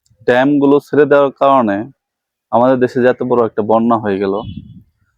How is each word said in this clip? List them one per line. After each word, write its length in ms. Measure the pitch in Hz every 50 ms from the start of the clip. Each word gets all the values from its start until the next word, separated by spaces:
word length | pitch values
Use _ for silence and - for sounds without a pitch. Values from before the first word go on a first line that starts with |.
| _ _ _ _ _
ড্যামগুলো 520 | - 123 123 131 139 147 143 143 139 143 143
ছেড়ে 260 | - - - 139 147
দেওয়ার 260 | 135 147 143 143 139
কারণে 460 | - - 143 139 139 135 120 104 98 101 110 139 135 _ _ _ _ _ _ _ _ _ _ _
আমাদের 260 | - 113 120 127 131 127
দেশে 180 | 123 120 - 131
যে 60 | 120 127
এত 140 | 123 - 131
বড় 220 | 127 127 120 117
একটা 160 | 110 - -
বন্যা 360 | 104 107 113 113 113 117 117 110
হয়ে 200 | 110 104 98 95
গেল, 140 | 101 98 98 104 117 - - - - - - - - _ _ _ _ _ _